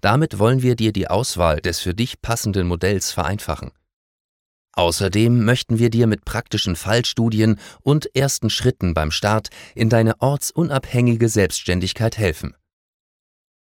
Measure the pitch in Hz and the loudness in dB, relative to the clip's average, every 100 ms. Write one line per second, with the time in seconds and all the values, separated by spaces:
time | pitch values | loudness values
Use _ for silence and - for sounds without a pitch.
0 | 98 131 156 98 110 131 127 117 110 98 | 0 2 0 2 2 2 2 0 0 0
1 | 87 98 127 87 82 76 87 82 92 92 | 0 -2 -2 0 2 2 -2 -4 -4 -2
2 | 123 - - 117 107 98 87 85 92 98 | -4 -6 -6 -4 -2 0 0 0 0 -2
3 | - - 78 104 - 78 67 - _ _ | -4 -4 -4 -4 -6 -8 -10 -16 _ _
4 | _ _ _ _ _ _ _ - 85 - | _ _ _ _ _ _ _ 0 0 2
5 | 92 104 117 120 110 127 - 113 120 117 | 0 2 4 4 4 2 0 0 2 2
6 | 113 104 - 107 - 104 95 85 - 117 | 2 0 -4 -8 -4 -4 -2 -4 -2 -2
7 | 120 - 113 107 110 104 - - 139 147 | -2 -2 -2 2 2 0 -4 -6 0 0
8 | - 131 139 - 110 - 123 - 90 80 | 0 -2 -2 0 -4 -2 -2 0 0 2
9 | 78 - 104 107 - - - 117 113 117 | 0 -2 0 0 -4 -14 -14 -2 2 4
10 | 113 - 131 143 - - 170 135 - 123 | 2 2 0 -2 -4 -2 -2 -2 -2 0
11 | 120 113 113 107 92 - - 90 92 - | 2 2 2 2 0 0 -2 -2 -2 -2
12 | 113 - 98 71 65 - _ _ _ _ | -4 0 -2 -2 -8 -12 _ _ _ _
13 | _ _ _ _ _ _ | _ _ _ _ _ _